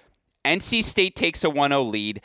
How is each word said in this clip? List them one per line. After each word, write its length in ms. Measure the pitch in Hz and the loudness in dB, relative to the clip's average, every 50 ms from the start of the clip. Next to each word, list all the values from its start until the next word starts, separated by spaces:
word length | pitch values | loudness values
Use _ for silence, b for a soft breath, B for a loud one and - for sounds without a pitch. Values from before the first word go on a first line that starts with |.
| b b b b b _ _ _ - | b b b b b _ _ _ -2
N 160 | 135 165 196 | 0 0 0
C 220 | - - 240 226 | 0 0 0 0
State 340 | 214 - - - 190 190 - | 0 2 2 2 0 0 0
takes 280 | - 175 170 160 - - | 0 -2 -2 0 0 -2
a 80 | 160 | 0
one 200 | 147 143 143 143 | 2 2 2 2
oh 120 | 143 139 131 | 2 2 0
lead. 360 | 113 104 107 104 107 101 101 B | 0 -2 -4 -4 -4 -6 -8 B